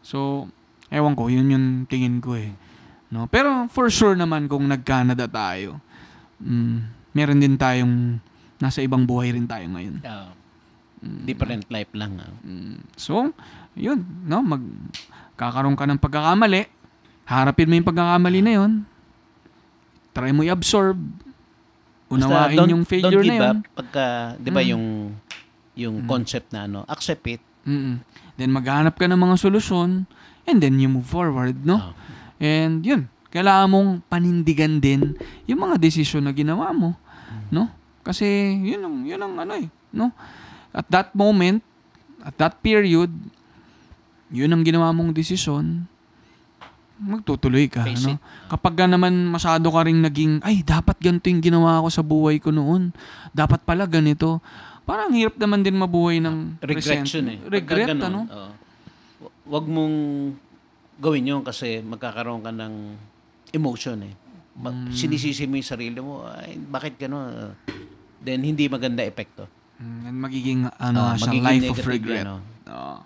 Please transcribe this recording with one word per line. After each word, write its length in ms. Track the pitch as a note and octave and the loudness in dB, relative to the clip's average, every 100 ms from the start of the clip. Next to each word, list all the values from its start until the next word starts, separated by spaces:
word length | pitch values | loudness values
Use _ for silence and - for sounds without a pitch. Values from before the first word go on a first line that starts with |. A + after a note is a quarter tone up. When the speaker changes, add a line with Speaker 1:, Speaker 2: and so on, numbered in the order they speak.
Speaker 1:
So, 460 | - C#3 C#3 C#3 G2+ _ _ _ _ | -8 -6 -4 -4 -8 _ _ _ _
ewan 240 | D3 D3+ | 0 0
ko, 140 | C3+ A#2 | 0 0
yun 220 | B2+ C3+ | 2 4
yung 180 | C3+ C3 B2+ | 4 2 -2
tingin 340 | B2+ C3 B2+ B2 | -4 -2 0 -2
ko 160 | B2 | -4
eh. 200 | A#2+ G#2+ G2+ - - - - _ | -6 -8 -12 -20 -20 -20 -20 _
No? 180 | A2+ A#2 | -8 0
Pero 400 | A#3 C#4+ C4 A#3+ | 2 2 0 -2
for 220 | - B3 | 0 0
sure 260 | - G#3+ | 4 4
naman 320 | F#3 E3 D#3 D3 | 4 0 -2 -2
kung 160 | C#3 | -2
nag-Canada 640 | C#3 C3+ B2+ C3 B2 B2 A#2+ | 0 -2 0 2 2 2 -4
tayo, 560 | A2+ G2+ F#2 G2 D3 _ - - - _ _ | -4 -4 -6 -8 -12 _ -20 -20 -20 _ _
mm, 380 | B2 A#2+ A#2 A#2 A2 - _ | -4 -2 0 -4 -6 -14 _
meron 280 | C#3+ D3 C#3+ | -2 4 4
din 160 | C#3+ | 4
tayong, 640 | C3+ C3 B2+ B2 B2 A#2+ A#2 - _ - _ | 4 2 2 2 0 0 -4 -10 _ -20 _
nasa 220 | C3 B2+ | -4 -2
ibang 240 | C3+ C3 | 0 2
buhay 280 | B2 B2 B2 | 2 0 0
rin 100 | A#2+ | -2
tayo 220 | A#2+ A2+ F2 | -4 -8 -10
ngayon. 300 | F2+ F#2+ D2+ | -10 -10 -12
Speaker 2:
Ah. 280 | C3+ G#2+ F#2 F2+ _ _ _ _ _ - | -12 -16 -18 -20 _ _ _ _ _ -20
Speaker 1:
Mm. 220 | - - | -16 -12
Speaker 2:
Different 400 | B2+ B2 A2 A#2 G2 | -10 -6 -4 -6 -8
life 240 | A2 G#2 | -10 -10
lang, 220 | G#2+ G#2 F#2+ | -10 -10 -10
ah. 140 | - G2+ | -14 -18
Speaker 1:
Mm. 380 | - F2+ F#2 - - | -16 -14 -14 -16 -20
So, 400 | - - G#3 C#4 - - - - | -16 -4 -2 -2 -6 -20 -20 -20
yun, 260 | - A3+ C#4 F3+ E3+ | -8 -4 -4 -6 -12
no? 160 | F3+ F3 | -4 -2
Mag-, 220 | B3+ C#3+ A#2 G1+ - - - - - | 0 -2 -6 -14 -16 -18 -20 -20 -20
kakaroon 400 | - A#2+ B2 C#3 | -8 -6 -2 0
ka 80 | C#3 | 0
ng 140 | C#3+ C#3 | 0 0
pagkakamali, 720 | C#3+ D3+ D#3 F#3+ A3 F#3+ G#3+ _ - _ _ _ | 0 0 2 4 4 2 -2 _ -20 _ _ _
harapin 420 | - B2+ C3+ C#3 D#3+ | -2 2 2 4 4
mo 80 | |
yung 140 | E3+ E3+ | 4 4
pagkakamali 500 | E3+ E3+ F3 F3+ F#3 | 0 2 4 4 4
na 120 | G#3+ | 4
yun, 180 | G#3+ G3+ A3 G#3 _ _ _ _ _ _ _ _ _ _ _ _ | 4 4 2 -4 _ _ _ _ _ _ _ _ _ _ _ _
try 180 | - B2+ | -6 0
mo 140 | C#3+ | 2
i-absorb, 540 | D#3+ F3+ - G#3+ F#3+ F#3+ D3 - - - _ _ _ _ _ _ | 2 0 2 4 4 2 -6 -12 -20 -20 _ _ _ _ _ _
Speaker 2:
Basta 100 | _ C3 | _ 0
Speaker 1:
unawain 340 | C3+ C#3+ D3 | 4 4 4
Speaker 2:
don't, 160 | D#3 E3+ | 6 6
Speaker 1:
yung 140 | E3+ | 4
failure 260 | E3+ F#3 F3+ F#3+ | 2 2 4 6
Speaker 2:
don't 80 | |
give 80 | G3+ | 6
Speaker 1:
na 80 | A#3 | 4
yun. 160 | B2 G#3+ | 2 2
Speaker 2:
up 20 | - | -4
pagka, 300 | - B2+ C#3 B2+ A#2+ A#2 A#2+ | -14 -8 -4 -2 -2 -6 -8
di 140 | B2 | -2
ba, 100 | C3+ | 0
Speaker 1:
Mm. 80 | B2 | 2
Speaker 2:
yung, 160 | A#2 A2+ G#2+ G#2 G#2 _ - - _ _ | 0 -2 -6 -8 -12 _ -20 -20 _ _
yung 220 | - A#2+ G#2+ | -10 -8 -6
Speaker 1:
Mm. 80 | A#2+ | -4
Speaker 2:
concept 460 | C3 A2 A#2+ - | -4 -4 -8 -8
na, 160 | G#2+ G2+ | -10 -8
ano, 160 | G2 - | -10 -10
accept 380 | D3+ - D#3+ A#2+ | -10 -6 -6 -6
it. 140 | A#2 _ _ | -10 _ _
Speaker 1:
Mm-mm. 320 | - C#3+ C3+ B2 B2 - - | -6 -4 -4 -8 -10 -20 -20
Then 160 | - B2+ | -6 -2
maghanap 440 | C3+ B2+ C#3+ D#3+ | 0 0 2 2
ka 140 | - F3+ | 2 2
ng 80 | F3+ | 4
mga 180 | F3+ F#3 | 4 4
solusyon, 680 | G3 G#3 - F3+ F3 F#3 F#3 - - _ | 4 2 0 0 0 -2 -4 -12 -20 _
and 120 | - B3+ | 2 4
then 180 | C#3+ C3+ | 6 4
you 100 | C3+ | 2
move 220 | C3 B2 | 0 -2
forward, 560 | E3+ F3 C3 B2+ C3 | -2 0 0 -2 -2
no? 160 | C#3 G#2+ | 0 0
Speaker 2:
Ah. 120 | F2+ E2+ - - - _ | 0 -14 -20 -20 -20 _
Speaker 1:
And 480 | D3+ D#3 D#3+ D#3+ | 0 2 2 0
yun, 240 | F3+ C4+ B2+ _ _ | 0 0 -2 _ _
kailangan 420 | E3+ G3 F#3+ F#3+ | 0 4 6 6
mong 200 | F#3+ G3 F3+ - | 4 4 0 -4
panindigan 720 | F3 F3 F3 D#3+ D3 D#3 D#3 | 0 2 2 2 2 2 4
din 380 | C#3 C#3 C#3+ C#3+ - - - | 2 2 0 -4 -12 -14 -4
yung 160 | C4+ | -2
mga 180 | F#4+ C#4+ | 0 4
desisyon 420 | D#3+ D#3+ C#3+ D3+ | 4 2 0 0
na 100 | C#3+ | -2
ginawa 360 | C#3 D3+ F3 D#4 | -2 -2 -2 -2
mo, 220 | E4 E3+ | 0 0
Speaker 2:
Mm. 560 | F3 _ - - A2+ G#2 | -2 _ -20 -18 -16 -6
Speaker 1:
no? 140 | D3+ A#3 - _ _ | -2 -2 -6 _ _
Kasi 240 | - F#3 G#3 G3+ G3+ | -10 -2 0 2 0
yun 300 | G3 F#3+ G4+ | 0 -2 -4
ang, 140 | F#4 C#4 | -6 -6
yun 140 | C4+ F#4+ | -6 -8
ang 160 | G4+ F4+ | -8 -8
ano 180 | E4+ G#4 | -8 -6
eh, 80 | E3+ _ _ | -8 _ _
no? 220 | A3 A#3+ - - - - - - | -2 -2 -4 -20 -20 -20 -20 -12
At 140 | - - | -10 0
that 260 | F3+ G3 | 0 0
moment, 500 | G3+ G#3 G#3 F3+ G#3+ _ _ _ _ _ - | 2 4 6 4 2 _ _ _ _ _ -18
at 160 | E3 - | -18 0
that 240 | D#3 - | 0 0
period, 480 | A3 G#3+ G3 E3 F3 E3 - _ _ - _ _ _ - _ _ _ | 2 4 6 4 2 -4 -16 _ _ -20 _ _ _ -20 _ _ _
yun 220 | B2 D3 | 0 2
ang 100 | E3+ | 4
ginawa 300 | D#3+ E3 E3 | 4 4 2
mong 220 | E3 E3+ | 2 0
desisyon, 720 | D#3 D#3+ F#3 E3 D3 D#3 E3+ F3 _ _ _ _ _ _ _ - _ _ _ | 0 -2 -2 -2 -2 -2 -4 -8 _ _ _ _ _ _ _ -20 _ _ _
magtutuloy 680 | G3+ A3 G#3 C3+ C3+ B2+ C#3+ | -8 -6 -4 -2 2 4 2
ka, 160 | A#2+ | 0
Speaker 2:
Face 220 | A2+ A#2+ | -2 0
Speaker 1:
no? 100 | C3+ | -2
Speaker 2:
it. 60 | C#3+ - - - | -4 -10 -20 -8
Speaker 1:
Kapag 280 | D#3 F#3 | -2 -2
ka 120 | E3+ F#3 | 2 4
naman 240 | F3+ F3+ F3+ F3+ | 6 4 2 0
masyado 400 | E3+ F3 E3 E3 | 0 0 2 4
ka 140 | D#3+ | 4
ring 160 | D#3+ E3 | 4 4
naging, 400 | D#3+ C#3+ D#3 D3+ | 4 2 2 2
"Ay, 220 | F#3+ G#3 | 2 0
dapat 320 | D3 D#3+ - - | 2 2 2 2
ganito 280 | F3+ F3 F3+ | 2 2 2
yung 160 | F3 | 2
ginawa 400 | E3 E3+ E3 E3 | 4 6 6 4
ko 60 | E3 | 2
sa 80 | E3 | 0
buhay 380 | D#3 D#3 D#3 D3+ | 2 2 4 2
ko 120 | D#3 | 0
noon. 440 | D3+ C#3+ F3+ F3+ - - - - | 0 2 2 0 -6 -20 -20 -10
Dapat 260 | D3+ D3+ D#3+ | -2 2 2
pala 240 | - E3+ | 2 -2
ganito." 540 | G3 D#3+ D3+ D3 D#3+ E3 - - - - | 2 2 2 2 0 -2 -6 -20 -20 -16
Parang 260 | - G4+ G#4 | -8 -4 0
ang 80 | A#3+ | 2
hirap 200 | A3 - | 0 0
naman 260 | G#3 G3+ | 0 2
din 120 | G3 | 2
mabuhay 440 | F#3+ F#3 E3+ E3+ E3 | 0 0 2 2 2
ng 400 | D#3+ D#3+ D#3+ D#3+ | -2 -4 -8 -10
Speaker 2:
Regret 240 | C#3+ D3+ | -6 -4
Speaker 1:
resentment. 260 | D3 D3 C#3 | 0 -2 -2
Speaker 2:
yun 180 | D#3+ B2+ | -4 -6
eh. 100 | G#2 | -8
Pagka 160 | - | -4
Speaker 1:
Regret, 340 | G3 D#3 F#3+ A3 | -4 -2 -2 0
Speaker 2:
ganun, 140 | D3+ | -2
Speaker 1:
ano? 160 | F3+ G3 A3+ | -4 -6 -8
Speaker 2:
oo. 240 | G#2 G2 G#2+ _ _ - _ _ _ | -12 -18 -20 _ _ -20 _ _ _
Wa-, 140 | - _ C#3+ | -20 _ -8
wag 160 | D3 D#3 | -6 -4
mong 280 | D#3+ D#3 D#3 D3 C#3+ C#3 C3+ _ _ _ _ _ _ | -2 -2 -2 -4 -4 -8 -10 _ _ _ _ _ _
gawin 260 | D3+ D3 | -2 -2
yun 180 | B2+ C#3+ | -2 -4
kasi 360 | C3+ A2 B2 A2+ | -6 -10 -8 -8
magkakaroon 600 | A2 A2+ B2 G#2+ A#2 A#2 | -10 -12 -12 -10 -10 -10
ka 100 | A2 | -10
ng 240 | A2+ A2 G#2+ G#2 G#2+ G#2+ _ _ _ _ | -12 -12 -12 -14 -18 -20 _ _ _ _
emotion 480 | D#3+ D3 A#2+ C3+ A2+ | -4 -4 -4 -10 -10
eh. 120 | G2+ G2 _ - _ | -12 -18 _ -20 _
Ma-, 160 | - B2+ | -14 -12
Speaker 1:
Mm. 200 | B2 B2 | -10 -8
Speaker 2:
sinisisi 540 | B2 D#3 D3+ D3 C#3 | -6 -4 -4 -4 -6
mo 100 | C#3+ | -6
yung 100 | C3+ B2+ | -6 -6
sarili 300 | A#2+ A#2 A#2+ | -10 -10 -12
mo, 260 | C3+ C#3 | -12 -14
"Ay, 340 | A#2 - - - | -16 -16 -16 -16
bakit 380 | C#3+ C#3 D3+ B2 | -10 -10 -10 -10
ganun?" 580 | C3+ C#3+ C3 A#2 G#2+ G2 - - - - _ _ | -10 -8 -10 -12 -14 -14 -16 -16 -20 -20 _ _
Then, 240 | B2+ C3 | -8 -4
hindi 240 | C#3+ D3+ C#3+ | -2 0 0
maganda 360 | C3 B2+ A#2+ | -2 -4 -4
epekto. 440 | A2 - G#2+ - G2+ _ _ _ | -6 -8 -14 -14 -20 _ _ _
Speaker 1:
Mm, 240 | A#2 A#2 | -16 -14
and 120 | A#2 B2+ | -12 -10
magiging, 440 | C3 C3 B2+ B2+ B2 | -8 -6 -2 -2 -2
ano 300 | - B2 A#2+ | -4 -2 0
Speaker 2:
Ah, 60 | G#2+ | 0
Speaker 1:
nga 80 | A#2 | 0
siya, 80 | A#2 | 0
Speaker 2:
magiging 140 | B2 | 2
Speaker 1:
life 140 | B2+ C3 | 4 4
of 100 | B2+ | 2
Speaker 2:
negative 160 | B2 B2+ | -2 -2
Speaker 1:
regret. 300 | B2 A2 A2 | -4 -4 -6
Speaker 2:
yan, 100 | F#2+ | -6
oh. 120 | F#2+ G2+ - - | -12 -16 -20 -18
Speaker 1:
Oo. 280 | A#1 C2+ C2+ | -16 -14 -16